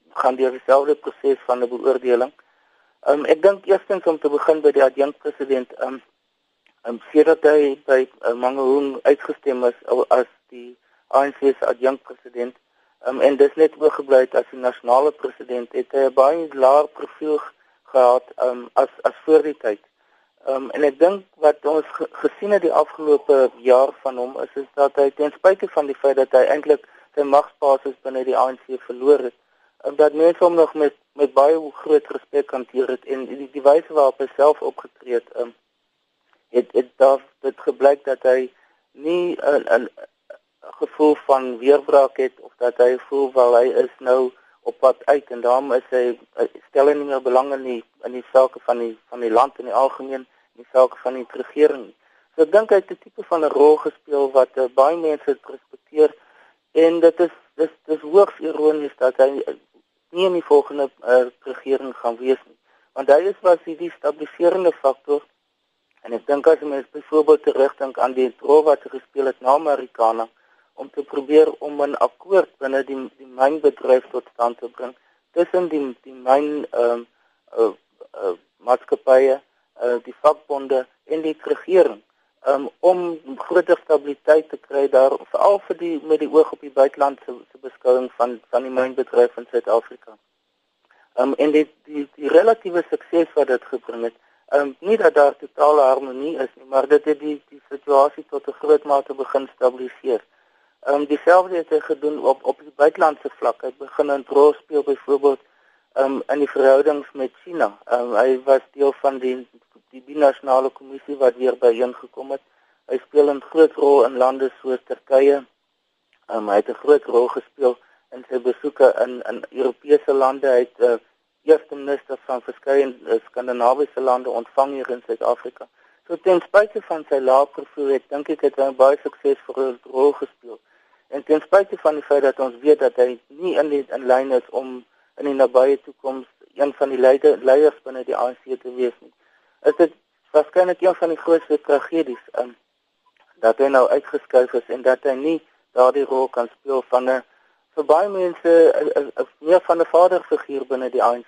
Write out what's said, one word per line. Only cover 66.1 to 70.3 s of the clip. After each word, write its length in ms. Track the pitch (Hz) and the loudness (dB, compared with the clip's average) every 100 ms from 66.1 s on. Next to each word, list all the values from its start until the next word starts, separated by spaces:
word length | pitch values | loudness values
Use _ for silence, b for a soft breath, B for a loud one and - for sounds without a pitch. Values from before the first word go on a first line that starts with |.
ek 140 | 117 - | -10 -4
dink 200 | 143 147 | 0 2
as 140 | 156 | 2
mens 260 | 147 139 123 | 0 -10 -10
byvoorbeeld 500 | 147 - 156 147 147 | -16 -4 0 4 2
terugdink 560 | - 127 135 - 135 - | 2 0 0 -2 -10 -4
aan 140 | 123 | -4
die 220 | 131 127 - | -2 -4 -4
rol 220 | - 151 | 2 2
wat 180 | 151 139 | 4 0
hy 160 | - 135 | -4 -16
gespeel 260 | - 139 | -12 -6
het 160 | 131 123 | -6 -4
na 180 | 127 143 | 0 0
Marikana, 720 | 160 135 127 - 113 113 113 | 0 -4 -6 -4 -2 -2 -8